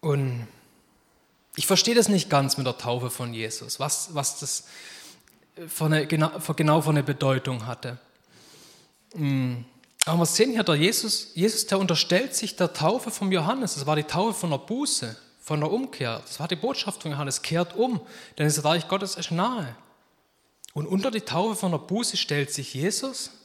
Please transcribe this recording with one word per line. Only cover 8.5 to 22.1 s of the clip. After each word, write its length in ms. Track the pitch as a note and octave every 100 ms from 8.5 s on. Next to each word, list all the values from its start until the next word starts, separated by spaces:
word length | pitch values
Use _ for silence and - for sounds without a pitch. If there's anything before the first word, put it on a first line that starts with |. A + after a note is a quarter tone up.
| - - - _ _ _
Mm. 440 | - D3 C3+ B2+ A#2+ A#2+ _ _ _ -
Aber 120 | E3+
wir 80 | E3
sehen 240 | - B3
hier, 140 | A#3
der 100 | F#3
Jesus, 600 | D3+ E3+ A3+ A3 - -
Jesus, 320 | - G3+ A3 -
der 120 | G3
unterstellt 560 | F#3 D#3+ - F3 C4
sich 220 | - G#3+ -
der 180 | E3+
Taufe 360 | - D#3 A#3+ A#3
vom 220 | - G3
Johannes. 440 | F#3 D#3+ C4 A3+ -
Das 100 | C#3
war 100 | D3+
die 60 |
Taufe 360 | D3+ E3 A3 G3+
von 120 | F3
der 80 | C#3
Buße, 580 | - A#3+ C#4+ - A#2 A2+ - _
von 200 | - D3+
der 100 | D3+
Umkehr. 500 | G#3+ C4 - A#2+ A2+ -
Das 120 | -
war 60 | D#3
die 100 | E3+
Botschaft 440 | A3+ C4+ G3+ -
von 100 | D#3+
Johannes: 280 | C#3+ C#3 -
„Kehrt 340 | - E3 F3
um, 260 | G3+ B3+ G#3+ - - - -
denn 100 | D3+
das 180 | D3+
Reich 240 | D3 E3+ D#3+
Gottes 280 | F#3+ G3 -
ist 140 | -
nahe.“ 440 | E3 G#3 B3+ C#3 A2+ _ _ _ _ _ _ _ _ -
Und 120 | D3+ D#3
unter 240 | F#3+ C4
die 120 | A3
Taufe 340 | - D3+ G#3+ G#3+
von 140 | F#3
der 80 | D#3+
Buße 400 | - G3+ A#3